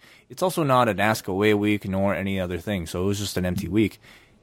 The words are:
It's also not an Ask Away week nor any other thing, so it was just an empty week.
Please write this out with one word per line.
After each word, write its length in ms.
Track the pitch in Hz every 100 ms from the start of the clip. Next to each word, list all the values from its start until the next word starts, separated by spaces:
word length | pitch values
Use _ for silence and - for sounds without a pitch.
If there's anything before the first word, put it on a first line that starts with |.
| - - _
It's 140 | 127
also 220 | 180 170
not 240 | 143 127 117
an 100 | 92
Ask 300 | 104 110 -
Away 260 | 95 107
week 320 | 104 104 104 101
nor 240 | 95 98
any 280 | 85 98 98
other 180 | 90 87
thing, 280 | 104 98 82
so 140 | 87
it 40 | 95
was 140 | 101
just 160 | 101 92
an 100 | 90
empty 220 | 87 85
week. 320 | 107 98 - - - _ _